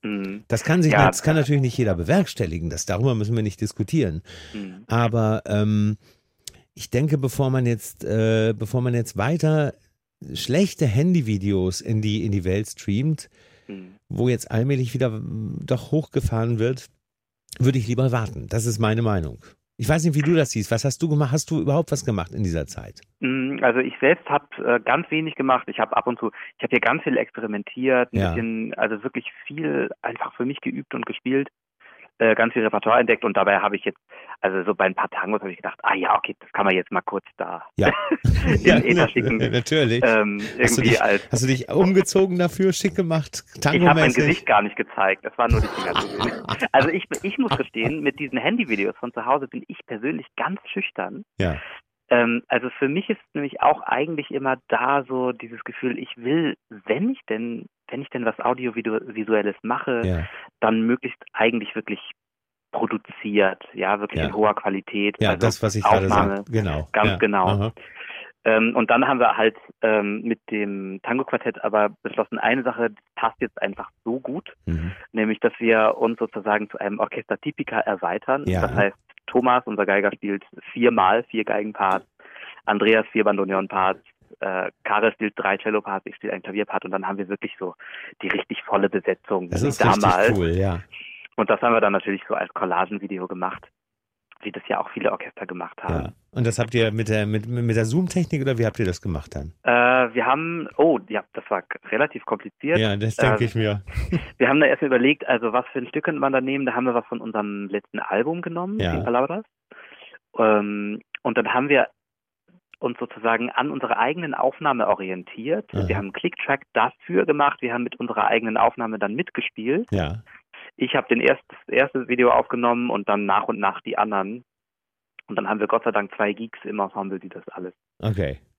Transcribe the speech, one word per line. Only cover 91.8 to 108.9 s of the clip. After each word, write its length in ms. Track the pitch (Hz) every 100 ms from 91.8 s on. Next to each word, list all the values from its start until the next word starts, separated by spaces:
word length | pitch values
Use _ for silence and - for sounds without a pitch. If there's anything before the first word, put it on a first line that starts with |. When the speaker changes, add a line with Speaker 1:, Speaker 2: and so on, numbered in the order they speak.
Speaker 1:
dann 120 | 104
natürlich 300 | 98 - 98 -
so 60 |
als 180 | - -
Collagenvideo 720 | - 95 87 92 104 95 98 92
gemacht, 380 | 90 90 98 - _ _ _ _ _ _ _
wie 100 | 107
das 100 | - -
ja 120 | 98
auch 100 | 92
viele 220 | - 104
Orchester 340 | 104 - - 92
gemacht 360 | 90 85 -
haben. 120 | - 82 67
Speaker 2:
Ja. 60 | - _
Und 140 | - 117
das 120 | 117
habt 160 | 117
ihr 180 | 123 113
mit 160 | 107 110
der, 180 | 107 104
mit, 200 | 107 110
mit 300 | 120 120 113
der 80 |
Zoom-Technik 560 | 110 135 185 - 170 151
oder 140 | 135 123
wie 60 | 110
habt 120 | -
ihr 80 | 101
das 140 | 87
gemacht 320 | - 78 -
dann? 180 | 71 73 -
Speaker 1:
Äh, 500 | - 120 123 127 123
wir 100 | 117 120
haben, 420 | 139 165 170 147 -
oh, 220 | 151 131 -
ja, 160 | 107 -
das 100 | - -
war 120 | 98
k-, 160 | - - -
relativ 360 | 107 151 -
kompliziert. 540 | - 107 107 _ - 156
Speaker 2:
Ja, 180 | 110 101
das 200 | 110 107
denke 280 | 120 107
Speaker 1:
Ähm, 40 | 117
Speaker 2:
ich 60 |
mir. 280 | 113 107 101 - - -
<laughs> 280 | 175 - -
Speaker 1:
wir 100 | 127
haben 120 | 139
da 60 | 143
erst 140 | 135
mal 40 | 147
überlegt, 380 | 127 127 151 -
also 260 | 123 117
was 140 | 117 123
für 60 | -
ein 80 | 123
Stück 160 | -
könnte 160 | - 151
man 120 | 139
da 80 | 135
nehmen? 260 | 131 139 131
Da 80 |
haben 100 | 117
wir 100 | 127
was 120 | 120 -
von 140 | 117
unserem 480 | 113 110 104 101 101
letzten 300 | 101 - 104
Album 420 | - 98 123 170
genommen, 360 | 175 165 185 214
Speaker 2:
Ja. 140 | 95